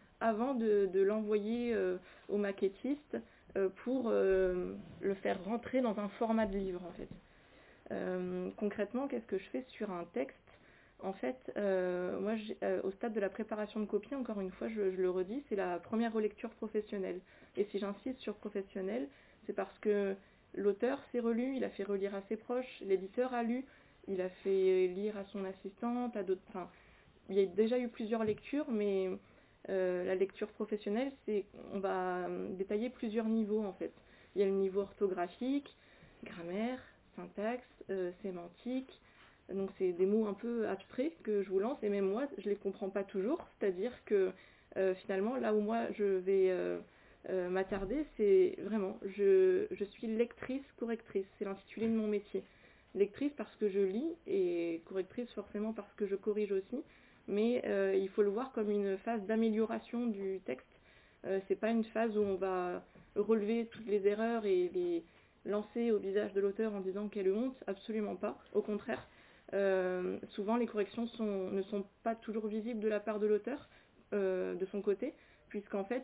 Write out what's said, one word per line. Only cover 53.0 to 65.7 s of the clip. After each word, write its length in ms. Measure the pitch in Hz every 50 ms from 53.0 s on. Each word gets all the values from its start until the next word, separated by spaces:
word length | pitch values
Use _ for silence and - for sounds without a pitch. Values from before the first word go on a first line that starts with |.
| 202 - - - 269 294 285
parce 180 | - 214 - - -
que 100 | 214 208
je 100 | 185 202
lis, 360 | 202 190 185 226 285 330 - - - -
et 540 | 196 196 185 175 175 170 170 170 165 165 160
correctrice 440 | - 190 190 185 185 - - 247 240 -
forcément 400 | 220 202 - - 208 208 220 220
parce 180 | 220 196 - -
que 100 | - 214 190
je 80 | 196
corrige 360 | 196 - 214 208 214 214 202 202
aussi. 280 | 190 190 - - 269 320 - - - - - - - - -
Mais, 320 | 196 208 214 233 247 247 -
euh, 280 | - 202 196 196 196 196
il 140 | 190 196 190
faut 140 | - - 208
le 60 | 202
voir 220 | 196 220 262 262 -
comme 160 | 233 214 208
une 280 | 208 208 202 196 196 190
phase 220 | - 226 233 226 190
d'amélioration 840 | 190 220 220 226 226 214 220 220 214 226 226 - - - 240 247 233
du 320 | 214 196 196 190 190 185 -
texte. 220 | - 127 - - - - - - - - - - - - _ -
Euh, 140 | - 190 196 190 -
c'est 80 | 196 190
pas 100 | - 214
une 140 | 233 226 220
phase 320 | 220 - 220 226 233 208 208
où 40 |
on 140 | 208 202 196
va 480 | 180 190 190 185 180 175 180 180 185 185 - - - - - -
relever 500 | - 208 202 226 220 202 202 226 233 233 226
toutes 160 | - - 220 208
les 200 | 202 208 190 202
erreurs 380 | 208 214 226 226 233 233 208
et 240 | 202 190 180 180 175 180
les 300 | 185 180 175 170 170 170 - - - - _ _ _ -
lancer 460 | - 196 208 214 214